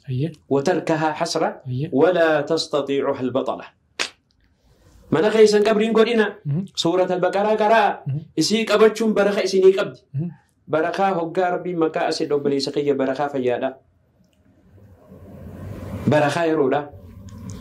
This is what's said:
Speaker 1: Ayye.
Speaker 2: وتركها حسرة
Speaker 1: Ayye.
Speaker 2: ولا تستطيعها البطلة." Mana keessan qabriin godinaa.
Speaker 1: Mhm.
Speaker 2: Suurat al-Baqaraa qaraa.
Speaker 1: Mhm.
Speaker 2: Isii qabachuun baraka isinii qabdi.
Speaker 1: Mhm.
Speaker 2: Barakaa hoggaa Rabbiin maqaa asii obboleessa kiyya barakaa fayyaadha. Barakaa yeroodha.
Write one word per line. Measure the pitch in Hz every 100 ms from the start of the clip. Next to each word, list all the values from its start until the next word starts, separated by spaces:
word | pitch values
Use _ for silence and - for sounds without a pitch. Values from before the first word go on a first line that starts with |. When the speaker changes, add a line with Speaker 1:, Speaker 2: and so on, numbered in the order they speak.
| -
Speaker 1:
Ayye. | 127 165 - -
Speaker 2:
وتركها | 135 160 165 - 156 160
حسرة | 151 - - 196 - 131
Speaker 1:
Ayye. | 127 151
Speaker 2:
ولا | 131 165 175 160 151
تستطيعها | 147 165 - 143 135 139 131 131
البطلة." | 131 127 117 104 - _ _ - - - _ _ _ _ _ _ _ - -
Mana | 147 214
keessan | 220 214 208
qabriin | 214 202 226
godinaa. | 220 220 233 202 - 147
Speaker 1:
Mhm. | 147 202 -
Speaker 2:
Suurat | 165 180 185
al-Baqaraa | 180 180 190 214 214
qaraa. | 208 226 - - 143
Speaker 1:
Mhm. | 147 - -
Speaker 2:
Isii | 156 220 220
qabachuun | 208 220 214 220
baraka | 202 196 196
isinii | 185 190 190 196
qabdi. | 165 131 _
Speaker 1:
Mhm. | 135 170 - _ _ -
Speaker 2:
Barakaa | 151 170 175 196 170
hoggaa | 160 175 180 180
Rabbiin | 175 175
maqaa | 160 170 165
asii | 156 147
obboleessa | 143 143 139 143
kiyya | 151 143 131
barakaa | 131 131 143
fayyaadha. | 135 123 117 131 - _ _ _ _ _ _ _ _ _ - - - - - - - - - - - - - -
Barakaa | 151 - 170 165
yeroodha. | 156 131 147 147 - - - - - - -